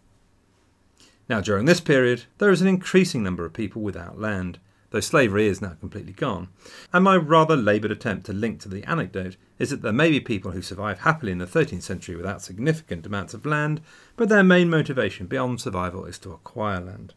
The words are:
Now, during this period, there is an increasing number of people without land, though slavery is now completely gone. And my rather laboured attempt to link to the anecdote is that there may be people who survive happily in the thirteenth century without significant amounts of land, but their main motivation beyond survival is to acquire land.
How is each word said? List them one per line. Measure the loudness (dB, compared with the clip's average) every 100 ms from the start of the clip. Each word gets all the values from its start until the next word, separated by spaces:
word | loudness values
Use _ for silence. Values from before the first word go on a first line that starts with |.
| _ _ _ _ _ _ _ _ _ _ _ _ -4
Now, | -4
during | 0 2 4
this | 2
period, | 4 4 4 0 -6 0
there | 2
is | 4
an | 4
increasing | 2 2 2 2 0
number | -4 -4 -6
of |
people | -6 -8 -6
without | -8 -8 -12 -8
land, | -6 -4 -6 -8 _ _ -6
though | -4
slavery | 0 2 2 4 2
is | 0
now | -6
completely | -10 -14 -12 -14
gone. | -6 -6 -6 -10 _ -20 -20 0
And | 4
my | 6 6
rather | 6 4 6 4
laboured | 4 2 0
attempt | -4 -4 -6 -6
to |
link | -4 -4 -6
to | -10
the | -10
anecdote | -4 -4 -4 -6 -8 -12 _ -6
is | -4
that | -2
there | -2
may | 2 4
be | 2
people | 0 -6 -4
who | -8
survive | -8 -6 -6 -2
happily | 0 0 -2
in | -4
the | -2
thirteenth | 0 0 -4
century | -8 -10 -10 -8
without | -8 -8
significant | -12 -4 -2 -2 -4 -10 -6
amounts | -8 -8
of | -10 -4
land, | -2 -2 -4 -8 -20 _ -2
but | 4
their | 6
main | 8 8 6
motivation | 2 2 0 -2 -2 -6
beyond | -4 -2 -4
survival | -4 -4 -4 -6 -12
is | -14
to | -16
acquire | -16 -14 -6 -4 -4
land. | -6 -14 -18